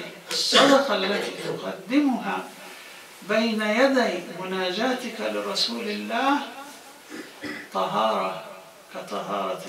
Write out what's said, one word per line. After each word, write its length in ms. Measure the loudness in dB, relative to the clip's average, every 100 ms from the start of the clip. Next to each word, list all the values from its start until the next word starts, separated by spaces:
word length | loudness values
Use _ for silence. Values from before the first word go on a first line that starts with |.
| -10 -12 -6
الصدقة 640 | -2 4 8 10 8 6 2
التي 360 | 2 0 -2
تقدمها 1120 | -6 -6 -6 -6 -8 0 4 4 2 -2 -4 -6 -14 -16 -16 -18 -18 -18 -10 0
بين 320 | 2 2 2
يدي 580 | 2 6 6 6 2 0 -6 -8
مناجاتك 760 | -4 -2 -2 0 0 0 -4 -4
لرسول 680 | -4 -4 -2 -2 -2 -2 -4
الله 500 | -4 -4 0 2 2 -2 -12 -14 -16 -20 -20 -16 -14 -14 -12 -10 -10 -6
طهارة 680 | -2 0 2 2 2 -2 -6 -12 -16 -20 -20 -14
كطهارة 680 | -12 -8 -6 -4 -4 -2 -4